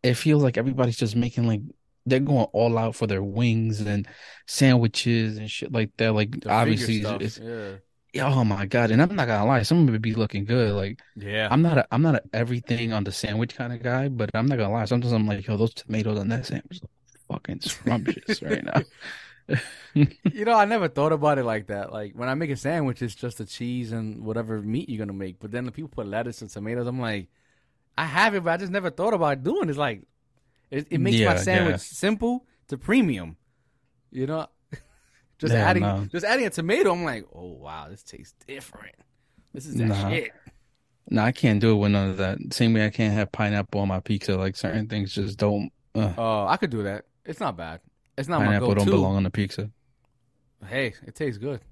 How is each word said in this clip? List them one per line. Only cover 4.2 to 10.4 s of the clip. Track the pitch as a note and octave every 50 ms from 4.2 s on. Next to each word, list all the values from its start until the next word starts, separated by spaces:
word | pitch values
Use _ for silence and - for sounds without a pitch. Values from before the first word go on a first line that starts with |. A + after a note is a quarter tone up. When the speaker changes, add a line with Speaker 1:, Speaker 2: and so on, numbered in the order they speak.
| - - - - _
Speaker 1:
sandwiches | - - - C#3 C3+ B2+ B2 A#2 A2 - - - A#2+ A#2 A2+ A2 A2 G#2+
and | G#2+ G#2+ G#2+
shit | - - - - B2+
like | A#2 A2 G#2+ _
that. | - A2 A2+ G#2+
Like, | G#2+ G#2+ G#2 A2+ -
Speaker 2:
The | - A2
figure |
Speaker 1:
obviously, | - A2 A#2 A2+ A2 G#2 - - A2+ G#2+
Speaker 2:
stuff, | G#2 G#2+ G2+ G2
Speaker 1:
it's, | G2+ A2 - -
Speaker 2:
yeah. | A2 A2+ A#2 A2+ G#2 G2 F#2+ F#2+ _ _ _ _ _ _ -
Speaker 1:
yeah, | C3+ C3+ C#3 C3+
oh | C3 A#2+
my | G#2+ G2+ G2 G2+
God! | G2 - A#2+ A#2+ A2
And | A2 B2+
I'm | D#3+ F3+ G#3
not | F#3 C3+
gonna | A#2+ A2 G2+ G#2
lie, | A#2+ C3+ B2 G#2
some | - D#3+ F3 D#3+ C3
of | A2+
it | A2
be | A2 A2+ A2
looking | A2+ A2 G2+ - G2+